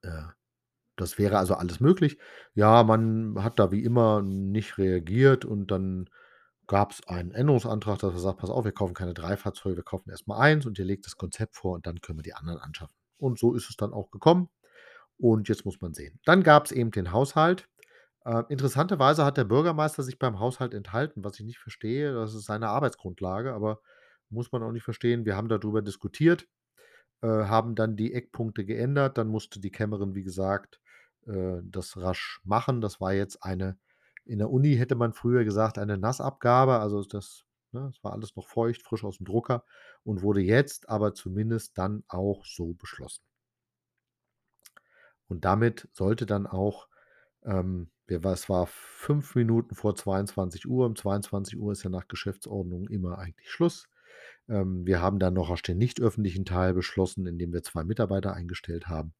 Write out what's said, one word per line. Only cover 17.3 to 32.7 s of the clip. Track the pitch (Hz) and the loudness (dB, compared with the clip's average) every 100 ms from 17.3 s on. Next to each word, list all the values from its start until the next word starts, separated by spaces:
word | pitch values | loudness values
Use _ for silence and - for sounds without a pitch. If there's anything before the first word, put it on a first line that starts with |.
| - 160 180 - _ _ _ _ _ - | 4 4 2 -4 _ _ _ _ _ -4
Äh, | 117 120 | -2 -2
interessanterweise | 139 135 139 180 175 135 156 143 | -2 -2 0 0 4 4 6 4
hat | 139 | 2
der | |
Bürgermeister | 113 123 165 160 151 - | 2 4 2 2 -2 -2
sich | 131 - | -8 -2
beim | 131 101 | -2 0
Haushalt | 117 131 123 | -2 -2 -6
enthalten, | 107 104 104 151 - 101 | -8 -6 -4 -4 -6 -12
was | 101 | -12
ich | 107 | -16
nicht | 117 | -16
verstehe. | - - 110 127 147 | -18 -10 -6 -4 -4
Das | 127 110 | -4 -6
ist | 110 104 | -8 -8
seine | 107 110 | -4 0
Arbeitsgrundlage, | 113 143 - 92 90 92 95 127 | 0 0 -2 -12 -6 -4 -4 -6
aber | 113 107 107 _ _ _ _ _ | -4 -4 -4 _ _ _ _ _
muss | 107 120 | -8 -4
man | 123 | -4
auch | 113 | -4
nicht | 117 | -6
verstehen. | - 113 120 120 107 | -8 -2 0 2 0
Wir | 98 | -2
haben | 113 | 0
darüber | 110 107 107 | -2 0 -2
diskutiert, | 104 98 101 - 156 175 - _ _ _ - _ _ _ | -4 -8 -10 2 4 4 0 _ _ _ -20 _ _ _
äh, | 117 | 0
haben | 110 104 113 117 113 | 0 4 2 2 0
dann | 113 104 | -2 0
die | 110 | -4
Eckpunkte | 123 - - 113 - | -4 -8 -8 -6 -6
geändert. | 98 113 123 143 135 131 | -6 -4 -2 2 0 0
Dann | 110 | -2
musste | 107 - - | -4 -6 -12
die | 95 | -12
Kämmerin, | - 107 104 101 95 | -4 -4 -2 -4 -6
wie | |
gesagt, | 95 92 95 98 - _ _ - _ _ - | -8 -4 0 0 -4 _ _ -20 _ _ -10
äh, | 98 92 90 | -6 -4 -6
das | 92 95 92 - | -8 -10 -10 -6
rasch | 92 92 - - 92 | -4 -4 -6 -12 -2
machen. | 104 123 | 0 0